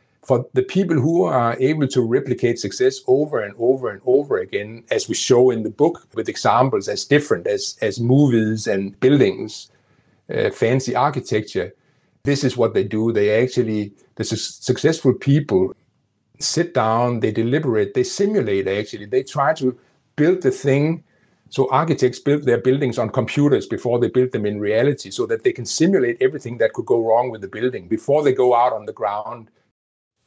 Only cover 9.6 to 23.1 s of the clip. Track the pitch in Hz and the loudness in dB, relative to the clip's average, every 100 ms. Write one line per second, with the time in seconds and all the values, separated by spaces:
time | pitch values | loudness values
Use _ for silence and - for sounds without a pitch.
9.6 | - _ _ _ _ _ - - 107 - | -20 _ _ _ _ _ -8 -2 -2 0
10.6 | 113 131 120 120 143 131 - 107 - 98 | 0 0 0 0 0 -2 -4 -4 -2 -4
11.6 | 87 - _ _ _ _ 139 143 131 123 | -6 -10 _ _ _ _ -2 0 0 0
12.6 | 113 113 107 107 113 110 104 110 127 123 | 0 0 0 0 0 2 2 2 0 0
13.6 | 110 107 101 - _ - 110 110 - - | -2 -2 -6 -10 _ -10 -6 -6 -8 -8
14.6 | - 123 165 160 135 - 139 147 143 92 | -4 0 0 2 0 0 2 2 2 0
15.6 | 95 - _ _ _ _ _ - - 156 | 0 -6 _ _ _ _ _ -10 -6 -2
16.6 | 165 127 110 113 120 120 113 107 117 147 | -2 0 0 2 0 0 -2 0 0 0
17.6 | 151 110 98 131 123 - 208 214 107 98 | 0 0 0 0 -2 0 0 0 0 0
18.6 | 95 101 104 104 104 127 135 147 143 135 | 0 -2 -4 -10 -4 -4 -2 -2 0 0
19.6 | 127 120 _ _ _ - 156 180 131 - | -2 -4 _ _ _ 0 0 2 0 0
20.6 | 139 139 151 165 _ _ _ _ _ - | 2 2 2 -2 _ _ _ _ _ -2
21.6 | 131 131 165 139 127 - 139 147 135 117 | 0 2 0 2 0 0 0 0 2 0
22.6 | 127 139 131 123 110 | 2 2 0 -2 -4